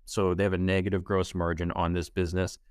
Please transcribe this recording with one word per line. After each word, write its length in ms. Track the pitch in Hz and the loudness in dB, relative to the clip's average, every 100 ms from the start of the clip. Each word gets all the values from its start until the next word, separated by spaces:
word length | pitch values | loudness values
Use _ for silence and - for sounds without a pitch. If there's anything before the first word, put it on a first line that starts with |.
| - | -8
So 300 | - 95 90 | 0 2 2
they 80 | |
have 100 | 101 | 2
a 40 | 92 | 2
negative 460 | 92 95 95 95 | 2 2 2 -2
gross 300 | - 95 90 | 0 0 0
margin 380 | 90 85 82 85 | -2 -2 0 -2
on 220 | - 85 | 0 0
this 180 | 87 80 | 0 -2
business. 480 | - 87 90 90 - _ | -2 -2 0 -2 -4 _